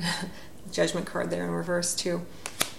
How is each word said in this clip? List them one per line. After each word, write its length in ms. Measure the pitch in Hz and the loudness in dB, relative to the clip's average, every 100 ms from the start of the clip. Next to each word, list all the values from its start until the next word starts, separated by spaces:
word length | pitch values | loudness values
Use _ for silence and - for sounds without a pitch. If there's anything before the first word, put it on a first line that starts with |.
| 170 - 180 | 0 0 -2
<laughs> 380 | - - - - | -8 -10 -12 -2
Judgment 340 | - 165 170 - | 4 4 4 0
card 240 | 175 170 | 0 0
there 120 | 175 | 2
in 80 | 175 | 2
reverse, 420 | 170 170 175 175 | 0 2 2 2
too. 320 | - 180 170 175 - - - - | 0 0 0 -2 -8 -6 -2 -4